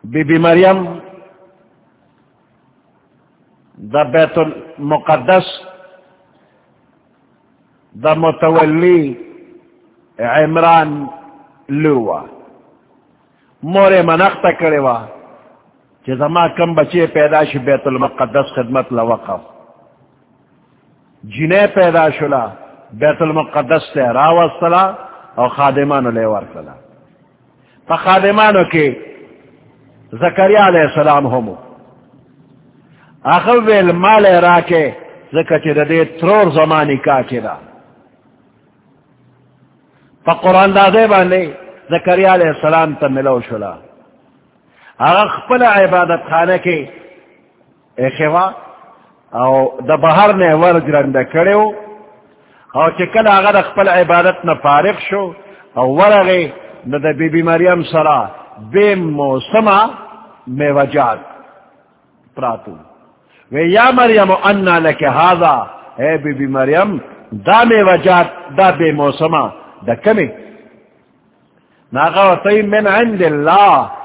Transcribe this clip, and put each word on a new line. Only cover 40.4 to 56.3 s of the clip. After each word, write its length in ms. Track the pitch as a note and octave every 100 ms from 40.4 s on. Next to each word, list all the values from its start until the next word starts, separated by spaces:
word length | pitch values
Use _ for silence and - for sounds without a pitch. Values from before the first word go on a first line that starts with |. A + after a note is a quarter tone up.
| F#3 F#3 G3
دازۍ 340 | G3 G3 G#3 A3
باندې 420 | G3 F#3 F#3 E3 C#3 - - -
زکریا 440 | E3 F3+ F3+ F#3+
علیه 160 | F#3 E3
السلام 440 | D3 D#3 D#3+ D#3+
ته 140 | C#3+ C#3+
ملو 340 | C3+ C3+ B2
شوله. 320 | - A2+ G2+ D#2+ - _ _ _ _ _ _ _ _ _ _ _
هغه 280 | C3 F#3 G#3
خپله 400 | - - B3 A#3+
عبادت 540 | G3+ F#3 F3 F3 E3+ -
خانه 280 | D#3+ E3+ F3+
کې 300 | F3+ D#3+ C3 - - - _ _ _ _ _ _ _ -
ایښې 300 | C3 C3 D3+
وه 200 | E3+ F#3+ - - - - _ _ _ _
او 460 | A#2 B2+ C3+ C3 - B2
د 40 | D#3
بهر 300 | D#3+ D#3+ G#3
نه 120 | F#3+ F3
یې 40 | D#3
ور 160 | F3 E3+
ګرنده 440 | C#3 D3 C3+ C3
کړی 320 | B2 D#3+ F3+ G#3
و. 180 | G#3+ G#3 - - - _ _ _ _ _ _ B2+
او 140 | E3 E3
چې 80 | F3+
کله 160 | A3 A3
هغه 200 | G3 G3
د 100 | G3+
خپل 280 | - - G3
عبادت 560 | F3+ E3+ F3 F3+ F3+ E3+
نه 80 |
فارغ 460 | D3+ D3 D3 F3+ G3
شو 340 | - G3 F#3+ D#3+ - - - -
او 180 | C3 C#3+
ورغی، 580 | G3+ G#3 F#3